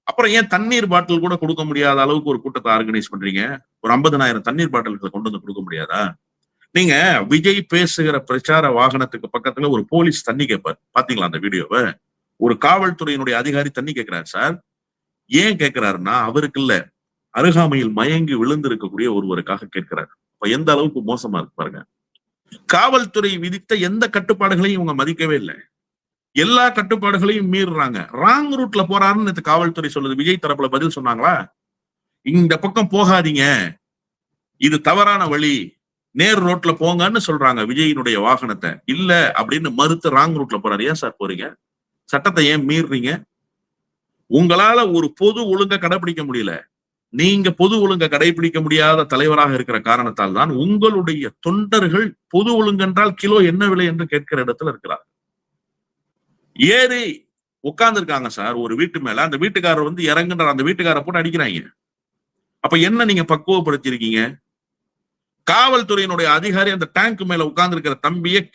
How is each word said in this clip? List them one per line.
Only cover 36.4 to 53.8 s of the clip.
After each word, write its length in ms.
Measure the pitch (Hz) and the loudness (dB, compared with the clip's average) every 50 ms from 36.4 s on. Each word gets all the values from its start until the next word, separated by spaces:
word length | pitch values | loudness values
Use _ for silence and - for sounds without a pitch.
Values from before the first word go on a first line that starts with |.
| 180 | 2
ரோட்ல 300 | 180 180 175 - 165 160 - | 0 0 0 0 -2 -2 0
போங்கன்னு" 420 | 165 170 175 170 175 202 226 226 - 175 | 0 0 0 2 0 0 0 -2 -2 -2
சொல்றாங்க 360 | 156 147 139 131 127 113 107 | -2 0 2 2 2 2 0
விஜயினுடைய 520 | 110 127 143 160 156 147 135 120 120 110 101 | 0 0 0 0 0 0 0 0 0 0 2
வாகனத்தை. 520 | 101 117 127 123 127 113 104 87 - 82 69 - - | 4 2 2 2 0 -6 -8 -6 -6 -8 -8 -8 -6
"இல்ல" 480 | - 135 170 190 180 175 170 151 - - | -6 -4 -2 2 2 4 4 4 2 0
அப்படின்னு 360 | - 113 113 139 160 165 143 117 | -2 -2 -2 -2 -4 -4 -4 0
மறுத்து 380 | 123 143 156 165 170 - 165 | 0 2 2 2 0 0 0
ராங் 260 | 131 135 147 165 160 151 | 2 4 2 2 2 -2
ரூட்ல 220 | 135 110 107 101 98 | -4 -4 -6 -4 -4
போறாரு. 240 | 110 101 101 113 143 | -2 -2 -2 -2 -2
ஏன் 140 | 160 156 | -4 -4
சார் 160 | 139 113 - - | -6 -8 -8 -8
போறீங்க? 280 | 101 95 92 90 107 156 - _ _ _ _ _ _ _ _ _ _ - | -8 -8 -8 -8 -10 -12 -14 _ _ _ _ _ _ _ _ _ _ -4
சட்டத்தை 360 | - 143 - 202 175 170 151 | -4 0 0 0 2 2 2
ஏன் 220 | 143 151 151 135 139 | 4 2 2 0 0
மீறுறீங்க? 440 | 151 160 160 - 139 123 120 127 165 - - _ _ _ _ _ _ _ _ _ _ _ _ _ _ _ _ _ _ _ _ - | 0 0 0 0 -2 -4 -2 -4 -6 -6 -10 _ _ _ _ _ _ _ _ _ _ _ _ _ _ _ _ _ _ _ _ 0
உங்களால 640 | 113 147 175 170 175 185 202 220 233 240 233 190 170 | 2 4 4 4 4 4 4 4 4 4 2 2 2
ஒரு 200 | 165 160 143 - | 0 0 -2 -2
பொது 280 | - 190 214 220 233 233 202 | 2 2 2 2 2 -2 -2
ஒழுங்கை 300 | 190 196 202 196 202 190 | 0 0 0 0 -2 -2
கடைபிடிக்க 460 | 175 170 180 190 175 175 170 160 151 | 0 -2 -2 -2 -2 -4 -6 -6 -6
முடியல. 300 | 139 123 120 104 95 82 71 - _ _ _ _ _ _ _ _ _ - | -6 -4 -4 -4 -4 -6 -8 -12 _ _ _ _ _ _ _ _ _ -2
நீங்க 340 | 123 165 190 202 202 185 185 | 0 2 2 4 4 2 0
பொது 240 | 170 - 180 190 226 220 | 2 4 2 4 4 4
ஒழுங்கை 260 | 202 196 190 175 160 147 | 2 2 2 2 0 0
கடைபிடிக்க 540 | 147 143 156 170 165 170 165 165 165 160 | 2 2 2 2 2 2 -2 -2 -2 -2
முடியாத 420 | 156 151 147 156 151 156 160 160 151 | -2 0 2 2 4 4 4 2 2
தலைவராக 500 | - 135 131 147 156 151 151 147 139 135 | 0 0 0 2 2 4 4 4 2 2
இருக்கிற 260 | 127 123 - 113 107 | -2 -2 -2 -4 -4
காரணத்தால் 540 | 104 113 117 123 120 117 101 - 101 95 92 | 0 0 0 2 0 -4 -2 -2 -2 -2 2
தான் 160 | 107 143 160 | 0 0 0
உங்களுடைய 760 | 139 123 151 185 208 208 214 220 214 190 175 165 160 151 135 104 - _ | 0 -2 0 0 2 2 2 2 2 2 -2 -2 -4 -4 -6 -8 -10 _
தொண்டர்கள் 680 | - 165 185 208 214 202 220 214 190 165 160 202 226 208 - _ _ - | -4 -2 -2 -2 -2 0 2 2 2 2 2 0 0 -2 -6 _ _ -2
பொது 240 | - 180 214 240 233 | 0 0 2 2 2
ஒழுங்கென்றால் 580 | 220 214 208 202 190 190 190 180 196 208 208 | 2 2 2 2 0 0 0 2 2 2 2
கிலோ 260 | 190 - 196 202 214 214 | 0 -2 0 2 4 6
என்ன 280 | 190 170 165 190 202 202 | 4 4 4 2 2 2
விலை 180 | 190 185 | 2 2